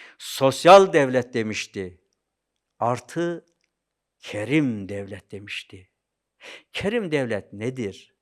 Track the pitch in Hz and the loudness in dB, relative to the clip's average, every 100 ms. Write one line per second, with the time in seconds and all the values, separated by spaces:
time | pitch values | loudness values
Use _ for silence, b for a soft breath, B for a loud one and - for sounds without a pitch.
0 | B B - - 135 131 170 196 190 160 | B B -14 0 0 4 10 10 10 4
1 | 135 127 120 123 107 101 - 104 92 87 | 2 0 -2 -4 -4 -6 -10 -10 -10 -12
2 | _ _ _ _ _ _ _ _ 117 123 | _ _ _ _ _ _ _ _ -4 -4
3 | - 165 170 170 - _ _ _ _ _ | -6 -6 -6 -6 -14 _ _ _ _ _
4 | _ _ - 104 107 156 139 107 95 101 | _ _ -14 -10 -2 0 0 -4 -8 -10
5 | 98 98 - 101 104 - - 92 92 _ | -12 -16 -16 -18 -14 -16 -16 -20 -20 _
6 | _ _ _ _ B B _ - 196 240 | _ _ _ _ B B _ -8 -4 -4
7 | 190 151 123 104 - 101 117 131 104 95 | -2 -2 -2 -4 -8 -10 -8 -6 -8 -10
8 | - _ | -20 _